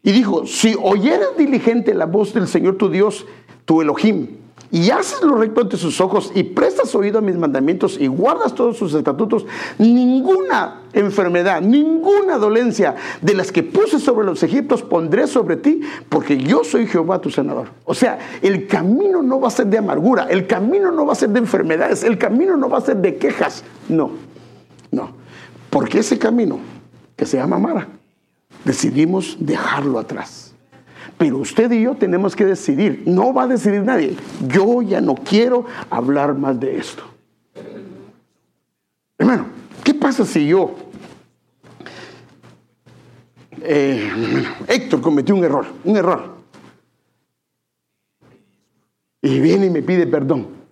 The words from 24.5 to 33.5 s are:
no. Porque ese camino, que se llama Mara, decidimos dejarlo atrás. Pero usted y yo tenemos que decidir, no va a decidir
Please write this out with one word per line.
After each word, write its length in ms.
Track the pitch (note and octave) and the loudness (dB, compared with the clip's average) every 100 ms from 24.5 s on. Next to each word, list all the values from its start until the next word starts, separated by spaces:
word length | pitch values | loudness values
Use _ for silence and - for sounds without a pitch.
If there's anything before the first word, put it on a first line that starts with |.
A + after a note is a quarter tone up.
| - _ - - | -20 _ -20 -8
no. 200 | - - - - - - - - | -8 -8 -16 -20 -20 -20 -20 -4
Porque 300 | - - - | -4 0 -2
ese 180 | A3+ - | 0 0
camino, 400 | A3 A#3+ G#3 - - - - - _ | 0 0 0 -4 -10 -20 -20 -20 _
que 100 | - | -8
se 120 | - C3+ | -4 -2
llama 220 | C3+ F3+ | 0 -2
Mara, 260 | A3 D4 - - _ _ _ _ _ - | -2 -2 -6 -16 _ _ _ _ _ -8
decidimos 720 | - B2+ - C3 D#3+ F#3 - - | -4 -2 -2 0 0 0 -4 -8
dejarlo 640 | D3+ - - - C#3+ A#2+ | -6 -4 -4 -4 -2 -4
atrás. 420 | A2 D3+ - - - _ _ - _ - - - | -6 -12 -12 -16 -20 _ _ -20 _ -20 -20 -2
Pero 200 | D#3+ C3 | 0 0
usted 340 | - - A#3 | -2 0 2
y 80 | A#3 | 2
yo 140 | A3+ | 2
tenemos 420 | C#4 F#3+ F3+ G3 - | 0 0 0 0 2
que 80 | |
decidir, 600 | G3 F#3 - C3+ G3+ C3 - | 0 2 -2 0 0 0 0
no 260 | F3+ A#3 | 2 2
va 120 | C4 | 2
a 20 | |
decidir 340 | B3+ | 0